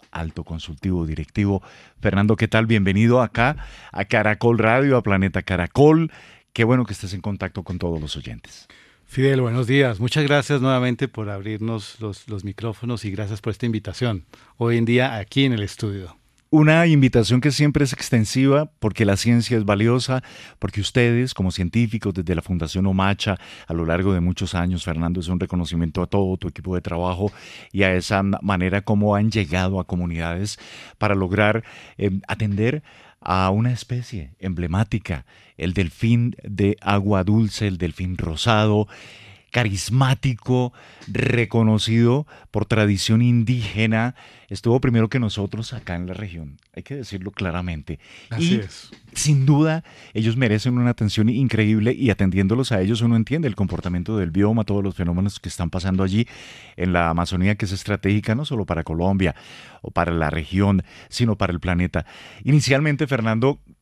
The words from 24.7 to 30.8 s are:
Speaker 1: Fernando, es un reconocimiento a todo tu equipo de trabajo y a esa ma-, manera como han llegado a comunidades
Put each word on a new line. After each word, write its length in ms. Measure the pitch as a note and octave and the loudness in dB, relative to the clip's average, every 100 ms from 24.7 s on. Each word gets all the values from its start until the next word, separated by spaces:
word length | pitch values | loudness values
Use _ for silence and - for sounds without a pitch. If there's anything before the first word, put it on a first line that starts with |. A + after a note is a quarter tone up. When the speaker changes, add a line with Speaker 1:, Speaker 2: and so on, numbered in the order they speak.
| F2 | -2
Speaker 1:
Fernando, 380 | F2+ D#2+ E2+ F2+ | -4 -4 -2 -4
es 80 | E2 | -4
un 100 | F2+ | -4
reconocimiento 600 | F#2 F2+ D#2+ E2+ E2 F#2 | -2 -4 -2 -2 -2 -2
a 60 | F2 | -2
todo 280 | G2+ F#2+ F#2 | 0 0 -2
tu 140 | F2 | -6
equipo 260 | - F2 F2+ | -10 -6 -6
de 60 | |
trabajo 500 | - E2+ F2+ F2 G#2 - - - - | -4 -4 -4 -2 -4 -6 -20 -20 -8
y 120 | F#2+ | 0
a 100 | F#2+ F2+ | 2 2
esa 280 | - G2+ | 0 0
ma-, 160 | G2 G2+ | 0 -2
manera 400 | G2 F#2 F2+ G2+ | -2 0 0 -2
como 340 | G2+ G#2 G#2 G2+ | 0 0 2 2
han 160 | A2 | 0
llegado 480 | A2 D#2+ F2+ F#2 F#2+ | 0 -2 0 0 -2
a 80 | F2 | -4
comunidades 720 | F2+ F2 E2 E2 F2 G#2 - - - | -4 -4 -4 -4 -4 -6 -10 -18 -20